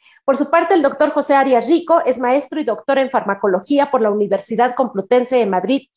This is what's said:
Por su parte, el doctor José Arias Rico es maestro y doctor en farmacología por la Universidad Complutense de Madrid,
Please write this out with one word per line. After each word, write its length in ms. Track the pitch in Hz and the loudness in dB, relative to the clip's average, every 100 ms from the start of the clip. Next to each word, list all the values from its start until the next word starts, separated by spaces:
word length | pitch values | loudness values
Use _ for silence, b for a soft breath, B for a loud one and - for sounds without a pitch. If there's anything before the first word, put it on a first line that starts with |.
| b b - | b b -4
Por 100 | 269 | -2
su 140 | 285 | 2
parte, 220 | 330 339 | 0 2
el 80 | 381 | 2
doctor 300 | 277 277 302 | 0 0 -2
José 240 | 302 277 | -2 0
Arias 320 | 277 269 240 226 | 2 2 2 2
Rico 340 | 330 339 330 254 | 0 2 0 0
es 120 | 254 | -2
maestro 400 | 254 269 285 311 | 0 -2 -2 -6
y 60 | |
doctor 340 | 233 208 - 277 | -4 -6 -2 -2
en 120 | 262 | 0
farmacología 800 | 247 202 196 202 185 - 285 277 | -2 -2 -2 0 -2 0 0 2
por 100 | 262 | 0
la 100 | 220 | 0
Universidad 640 | 208 208 196 - 226 247 | 0 -2 -4 -4 -2 0
Complutense 600 | 247 247 196 190 247 247 254 | 0 -4 -4 0 0 2 0
de 100 | 208 | 0
Madrid, 420 | 190 190 269 - | 0 0 -2 -4